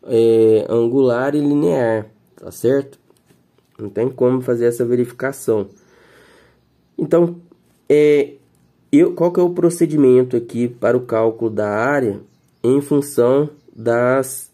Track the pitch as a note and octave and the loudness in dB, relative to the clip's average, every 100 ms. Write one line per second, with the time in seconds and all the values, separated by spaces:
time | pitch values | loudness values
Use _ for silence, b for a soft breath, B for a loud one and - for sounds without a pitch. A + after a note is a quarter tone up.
0 | - A#2 A#2 A2+ A2 A2 - A#2 A#2 C3+ | -2 2 4 4 4 4 2 0 0 2
1 | B2+ A#2+ C3+ D3 C#3+ C#3+ E3 D3+ A#2+ A2 | 2 0 -2 -2 0 0 0 0 0 -2
2 | G#2+ _ _ _ F#2 - A#2 C#3 C#3 - | -6 _ _ _ -20 -4 0 0 -2 -16
3 | _ _ _ _ _ _ _ - G#2+ G2 | _ _ _ _ _ _ _ -16 -10 -4
4 | B2 C3 B2+ C3 B2+ A#2+ A#2+ A#2+ A#2+ B2 | -4 0 0 0 -2 -2 -2 -2 -2 -2
5 | B2 - C3 C#3 - A2 G2+ b b b | -2 -4 -8 -6 -2 -2 -4 b b b
6 | b b b b b b _ _ _ - | b b b b b b _ _ _ -10
7 | E3 E3+ E3+ F3 _ _ _ _ _ D3 | 0 2 0 -4 _ _ _ _ _ 2
8 | D3+ D3 C#3 - _ _ _ _ _ C#3+ | 4 2 0 -8 _ _ _ _ _ 2
9 | F3 - E3+ F3 F3+ F3 E3+ E3+ E3 D3+ | 2 2 -2 0 -2 0 -2 0 -2 2
10 | C3 B2+ B2+ B2 A#2 A#2+ A#2+ A#2+ G#2 A#2+ | 4 4 2 -4 -6 -6 -6 -2 -2 -2
11 | B2 A2+ A2+ A2+ A2+ G#2 G#2 G#2 A#2+ C#3+ | -2 -2 -2 -2 -6 -4 -4 -2 -2 -2
12 | A#2+ G2+ - _ _ _ A#2 C3+ C#3 C#3+ | -2 -6 -12 _ _ _ 0 0 0 -2
13 | C#3+ - A#2+ C3+ D3+ - _ - A2+ A#2 | -2 0 2 2 -2 -8 _ -8 -4 0
14 | B2 C3+ C3 - - | 0 -2 -4 -10 -18